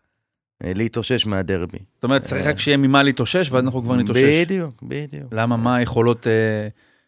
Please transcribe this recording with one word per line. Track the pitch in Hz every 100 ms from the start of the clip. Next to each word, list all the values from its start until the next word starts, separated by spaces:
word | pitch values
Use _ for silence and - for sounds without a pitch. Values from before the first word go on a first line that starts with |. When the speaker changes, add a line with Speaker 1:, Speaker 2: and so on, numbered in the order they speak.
| _ _ _ _ _ -
Speaker 1:
אה, | 87
להתאושש | 92 113 117 107 123 107
מהדרבי. | 98 90 95 87 - 98
Speaker 2:
זאת | _
אומרת, | 123 135
צריך | - 135 135
Speaker 1:
אה, |
Speaker 2:
רק | 120
שיהיה | - 143
ממה | 135 139
להתאושש, | 139 127 120 180 170
ואז | 127
אנחנו | 127 127
כבר | 117 123
נתאושש. | 104 120
Speaker 1:
בדיוק, | 139 151 170 190 160 117
בדיוק. | 120 135 147 147 135
Speaker 2:
למה, | 110 117 117
מה | 117 123
היכולות, | 120 123 117 120 120
אה, | 110 110 107 104 - _ _